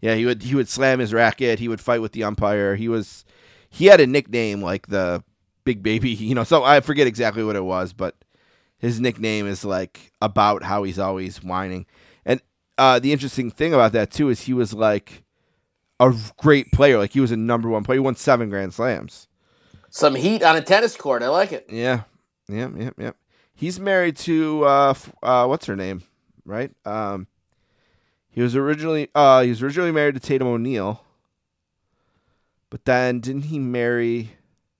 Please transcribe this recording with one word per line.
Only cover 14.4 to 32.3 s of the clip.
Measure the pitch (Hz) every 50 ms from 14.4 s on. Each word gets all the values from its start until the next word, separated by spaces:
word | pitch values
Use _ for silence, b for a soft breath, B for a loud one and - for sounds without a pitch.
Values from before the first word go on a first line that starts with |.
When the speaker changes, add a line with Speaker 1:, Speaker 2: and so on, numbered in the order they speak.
Speaker 1:
he | - - 127
was, | 123 117 101 110
like, | 104 110 107 104 101 - - - - _ _ _ _ _ _ _ _ _ _ _ _ _ _ _ -
a | 123 131 123 110 110 104 - _
great | - 151 147 139 - - -
player. | - 139 143 127 107
Like, | 101 101 -
he | 135
was | 135 113
a | 117 110
number | 113 117 120 117 113 117
one | 113 107 104
player. | 113 127 135
He |
won | 135 135 120 -
seven | - 147 131 120 117 104
Grand | 101 98 98 92 87
Slams. | - 117 127 110 73 52 - - - - _ _ b b b b b b b b b b b
Speaker 2:
Some | - - 156 147 135
heat | 127 139 190 220 220
on | 170 160 160
a | 160
tennis | 139 - 190 208 233 220 - -
court. | - 143 127 117
I | 120 127
like | 151 180 208 196
it. | 160 - - -
Speaker 1:
Yeah. | 107 113 120 127 127 117 104 _ _ _ _ _ _ _ _ -
Yep, | 101 110 120 131 - 82
yep, | 110 127 - -
yep. | 107 117 - _ _ _ _ _ _ _ _
He's | - 147 175 180 185
married | 190 196 190 185 180 170 147 -
to, | - 170 165 160 160 156 156 151 147
uh, | 143 139 139 143 139
f-, | 131 - - - - -
uh, | - 117 127 123 123
what's | 127 143 165 - -
her | 101
name, | 98 95 95 98 92 - _ _ _ _ _ _ _ _
right? | 76 101 110 131 - _ _ -
Um, | 104 104 110 107 101 101 95 98 - _ _ _ _ _ _ _ _ _ _ _ _ _ _ _ _ _ _ _ _
he | - 117
was | 120 123 120
originally, | 135 139 143 151 151 156 160 160 151 143 - -
uh, | 147 147 135 131 131 127
he | 123
was | 120 107
originally | 127 139 143 175 180 170
married | 160 156 147 147 135
to | 131
Tatum | - - 143 131 131 123
O'Neal, | 120 117 117 131 131 107 92 101 107 - _ _ _ _ _ _ _ _ _ _ _ _ _ _ _ _ _ _ _ _ _ _ _ _ _ _